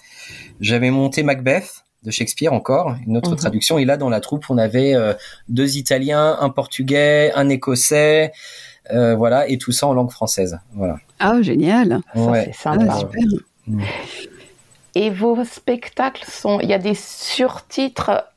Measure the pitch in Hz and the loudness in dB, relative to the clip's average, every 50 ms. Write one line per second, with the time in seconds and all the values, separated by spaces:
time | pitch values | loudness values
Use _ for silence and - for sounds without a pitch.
0 | - - - - - - - - - - - - 101 104 117 120 123 127 131 135 | -20 -20 -20 -20 -20 -20 -20 -20 -20 -20 -10 -4 -2 0 2 2 2 2 2 2
1 | 135 135 135 160 151 143 139 127 123 131 143 190 190 - - - _ _ _ _ | 0 0 0 0 0 0 0 0 0 0 0 0 -2 -8 -16 -20 _ _ _ _
2 | - 110 107 - 117 - - - 143 160 135 107 - - 131 156 180 151 120 127 | -10 -6 -4 -4 -4 -4 -2 0 0 2 2 0 0 2 2 2 2 0 -4 -6
3 | 123 110 110 117 120 175 165 143 - 107 107 107 - - 160 151 131 127 143 147 | -4 -2 -2 0 0 -2 -2 -2 -2 -2 -2 0 0 2 2 2 2 2 2 0
4 | 143 127 113 107 - - 147 147 - - 131 120 110 107 110 127 135 139 135 123 | 0 0 -2 -2 -4 -4 -6 -6 -4 -2 0 2 2 2 2 2 2 4 4 4
5 | 110 107 104 - - - - - - - 120 123 139 139 135 143 131 - 139 131 | 2 2 0 -2 -6 -18 -20 -16 -10 -4 -2 0 0 0 0 -2 -2 0 0 0
6 | 135 147 147 147 151 156 156 - 143 135 131 - 135 - - - 131 131 143 143 | 0 0 2 2 2 2 2 0 0 -2 -2 -2 -6 -4 -4 -4 -2 0 2 2
7 | 147 147 147 147 151 151 147 143 139 139 135 131 - 139 127 123 - - 151 147 | 4 4 4 4 4 2 2 2 2 2 0 0 0 0 0 2 2 2 4 4
8 | 151 151 151 156 156 156 156 - - - - - - - - _ - - 107 123 | 4 4 4 4 2 0 -4 -10 -20 -20 -20 -20 -20 -20 -20 _ -8 -2 0 2
9 | 120 117 113 110 117 117 123 135 147 135 135 123 - - 123 - 143 143 131 127 | 2 4 4 4 2 4 4 2 2 0 -2 -2 -2 -2 -2 0 2 2 2 2
10 | 123 123 - - 113 107 - - 95 90 85 85 - - 104 101 95 90 80 73 | 0 -2 -2 -4 -4 -2 -2 -2 -2 -2 -4 -8 -14 -12 -8 -4 -4 -4 -4 -6
11 | - _ _ - - 196 233 247 214 160 120 147 147 165 208 247 240 180 - 190 | -10 _ _ -2 0 2 4 4 2 2 2 2 2 2 4 4 4 2 0 -2
12 | - - - 113 113 117 120 113 107 110 113 - - 156 156 214 226 202 - 104 | -4 -4 -2 0 2 2 2 2 0 -2 -6 -6 -4 -2 0 2 2 2 0 -2
13 | 101 98 - 226 233 214 202 - - _ _ _ - 110 110 104 101 95 - - | -4 -4 -2 0 0 0 0 -2 -4 _ _ _ -8 -4 -4 -4 -4 -4 -6 -10
14 | - - - - - - - - - - _ _ _ _ _ _ _ _ - 170 | -12 -14 -16 -16 -18 -18 -20 -20 -20 -20 _ _ _ _ _ _ _ _ -2 -2
15 | 208 220 196 185 214 233 233 233 240 233 - - - - 240 240 - - - - | 0 0 -2 0 0 0 0 0 -2 -6 -8 -8 -4 -4 -4 -4 -6 -8 -6 -4
16 | 262 269 - - - - - - - 208 202 202 - - 196 196 180 208 214 202 | -4 -4 -4 -8 -16 -16 -12 -6 -2 -2 0 0 0 0 0 0 0 -2 -4 -4
17 | - - - - - - - - 254 254 - - - - - 277 269 262 - - | -6 -12 -16 -12 -10 -6 -2 0 0 -2 -2 -6 -14 -10 -6 -4 -4 -4 -4 -4
18 | - - 196 - - - _ | -2 -2 0 -2 -2 -6 _